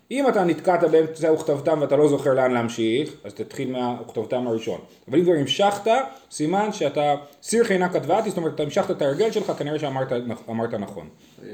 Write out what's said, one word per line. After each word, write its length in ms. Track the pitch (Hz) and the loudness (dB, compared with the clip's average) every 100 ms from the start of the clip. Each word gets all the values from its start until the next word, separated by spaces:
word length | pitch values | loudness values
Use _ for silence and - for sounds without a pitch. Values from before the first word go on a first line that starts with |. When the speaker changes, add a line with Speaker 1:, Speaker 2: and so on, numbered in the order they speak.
| - | -6
Speaker 1:
אם 160 | 247 269 | 0 2
אתה 160 | 214 | 4
נתקעת 400 | 175 160 - 170 | 2 2 2 2
באמצע 500 | 165 160 160 - 160 | 4 4 4 0 2
"וכתבתם" 440 | 156 - 143 165 156 | 2 2 0 0 0
ואתה 140 | 139 139 | 2 4
לא 120 | 151 | 4
זוכר 260 | 139 139 | 4 2
לאן 180 | 131 127 | 2 2
להמשיך, 600 | 123 117 117 113 117 - - | 2 0 0 0 0 -2 -8
אז 100 | 101 | -14
תתחיל 380 | - 107 - 127 | -10 -10 -6 -6
מה-, 300 | 127 123 120 | -4 -4 -4
"וכתבתם" 460 | 117 - 107 127 123 | -6 -6 -4 -4 -2
הראשון. 320 | 113 113 87 - - - | -2 -4 -8 -10 -20 -2
אבל 100 | 139 | 2
אם 40 | |
כבר 100 | 175 | 4
המשכת, 580 | 165 135 - 202 202 220 240 - - - | 2 2 2 0 0 2 0 0 -8 -16
סימן 400 | - 151 196 214 | -6 -2 0 0
שאתה 420 | - 147 147 147 143 - - | 0 -2 0 0 0 -4 -16
"שיחי 360 | - 226 233 190 | -2 2 4 2
נקת 240 | 180 175 135 | 2 0 0
ואתי", 220 | 196 208 | 0 0
זאת 80 | 175 | -2
אומרת, 160 | 160 139 | -4 -4
אתה 80 | |
המשכת 280 | 147 202 190 | -2 -2 -2
את 100 | 180 | 0
ההרגל 300 | 143 143 220 | 0 0 0
שלך, 200 | 214 175 151 | 0 -2 -4
כנראה 220 | 143 151 | -4 -4
שאמרת, 320 | 143 131 131 123 123 113 - | -4 -4 -2 -4 -4 -8 -6
אמרת 240 | 113 117 | -4 -4
נכון. 340 | 113 98 85 76 - - - | -4 -8 -10 -16 -20 -20 -20
Speaker 2:
אה, 60 | 101 | -16